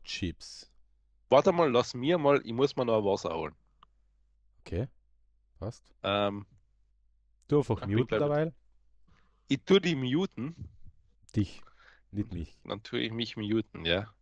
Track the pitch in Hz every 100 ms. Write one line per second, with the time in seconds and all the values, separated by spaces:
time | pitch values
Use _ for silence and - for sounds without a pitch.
0 | - - 90 - - - - - - _
1 | _ _ - 131 196 170 160 123 120 123
2 | 135 175 143 139 - 117 135 - 120 110
3 | 101 98 85 82 78 - _ _ - _
4 | _ _ _ _ _ _ - 87 131 _
5 | _ _ _ _ _ - 95 - _ _
6 | 98 101 101 101 101 - _ _ _ _
7 | _ _ _ _ - 147 131 107 98 107
8 | 127 107 147 147 160 - _ _ _ _
9 | - - _ _ - 135 - 196 175 147
10 | 127 147 190 - 131 165 117 - - -
11 | _ _ _ - 98 - - - - -
12 | _ 101 101 87 82 - - 104 - 120
13 | 120 113 113 - 104 110 107 - 80 87
14 | 110 -